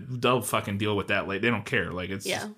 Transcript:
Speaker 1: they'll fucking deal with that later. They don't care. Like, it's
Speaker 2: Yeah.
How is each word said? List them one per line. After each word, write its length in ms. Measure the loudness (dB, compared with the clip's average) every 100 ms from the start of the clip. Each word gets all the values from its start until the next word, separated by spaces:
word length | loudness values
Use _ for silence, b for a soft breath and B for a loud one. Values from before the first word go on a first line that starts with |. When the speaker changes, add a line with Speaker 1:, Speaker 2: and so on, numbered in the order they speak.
| -4
Speaker 1:
they'll 340 | 0 4 4
fucking 340 | 2 0 0 0
deal 180 | 2 2
with 120 | 2
that 200 | 0 0
later. 140 | 0
They 80 | 2
don't 160 | 0 0
care. 260 | 0 0
Like, 200 | -2 -4
it's 120 | -4 -4
Speaker 2:
Yeah. 220 | -4 -4